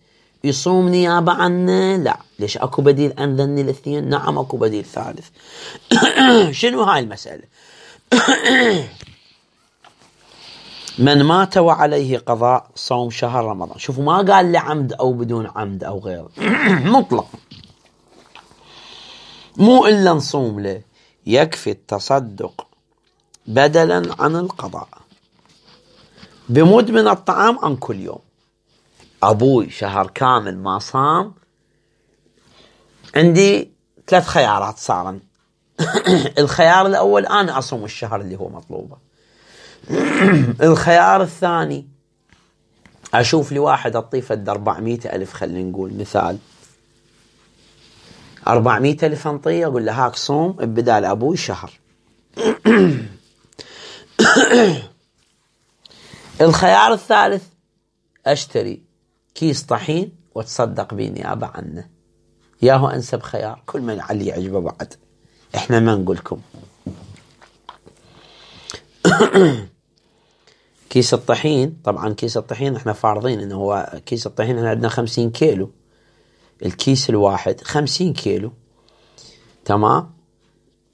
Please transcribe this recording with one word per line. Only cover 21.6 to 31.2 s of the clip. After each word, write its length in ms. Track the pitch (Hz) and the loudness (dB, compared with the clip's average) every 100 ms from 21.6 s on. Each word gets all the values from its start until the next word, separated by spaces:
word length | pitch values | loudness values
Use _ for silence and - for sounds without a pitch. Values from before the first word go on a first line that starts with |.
| - | -8
التصدق 960 | 92 - 101 - 139 120 98 101 - - _ _ _ _ _ _ _ - | -8 -6 -6 0 -2 -2 -10 -12 -12 -20 _ _ _ _ _ _ _ -2
بدلا 680 | 117 147 160 165 180 87 - | 2 4 4 2 0 -2 -2
عن 160 | 143 165 | -2 -2
القضاء 520 | 185 - 98 - - - _ _ _ _ _ _ _ _ _ _ _ _ - _ - | -6 -10 -14 -14 -18 -20 _ _ _ _ _ _ _ _ _ _ _ _ -20 _ 0
بمد 420 | 127 165 220 226 | 4 6 6 4
من 160 | 226 214 | 2 2
الطعام 520 | 190 - 185 214 247 | 0 -2 0 2 2
عن 160 | 156 131 | -2 -4
كل 240 | - 98 | -8 -10
يوم. 200 | 87 - _ _ _ _ _ _ _ _ _ - | -10 -14 _ _ _ _ _ _ _ _ _ 0
أبوي 460 | 98 107 131 127 87 | 2 4 4 4 0
شهر 380 | - 98 98 92 | -6 -6 -2 -4
كامل 500 | - 131 123 101 92 | 0 2 2 0 -8
ما 220 | 95 98 | -6 -6
صام، 540 | - 131 143 170 | -4 -2 0 0